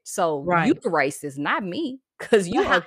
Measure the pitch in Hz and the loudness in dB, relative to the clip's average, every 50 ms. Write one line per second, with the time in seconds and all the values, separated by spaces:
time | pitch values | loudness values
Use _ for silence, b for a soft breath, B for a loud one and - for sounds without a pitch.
0 | - - - 208 180 165 151 139 143 175 180 170 160 254 - - - 226 165 151 | -12 -8 -2 0 0 0 0 0 0 2 2 4 4 4 2 0 0 0 2 2
1 | 139 143 - - - 147 135 143 143 180 277 320 208 175 175 262 339 247 262 262 | 2 0 -2 -6 -10 -10 -6 -4 -4 -2 -2 -2 -4 -6 -6 -4 -4 -6 -6 -10
2 | _ _ _ - - - 233 214 185 170 214 320 403 - 277 247 - | _ _ _ -12 -2 2 2 2 2 2 0 0 2 2 2 0 0